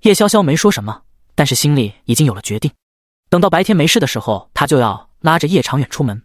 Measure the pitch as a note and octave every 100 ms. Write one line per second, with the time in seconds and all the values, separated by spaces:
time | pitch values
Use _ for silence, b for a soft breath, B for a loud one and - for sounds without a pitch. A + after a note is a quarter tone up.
0 | A3 G3 G#3 A3 F3 D#3 G#3 G3+ G#2 G#2+
1 | _ _ _ - C#3 B2 D3 C#3+ G#2+ -
2 | - A#2 D3+ G2+ - G#2+ D3+ - _ _
3 | _ _ _ F3 F#3+ E3 F#3+ G3+ E3+ -
4 | C3 - - G#2 - - C#3+ D3 A#2 G2+
5 | - _ D#3+ E3 D3+ F3+ B2 C3+ C#3 -
6 | C3+ G#2+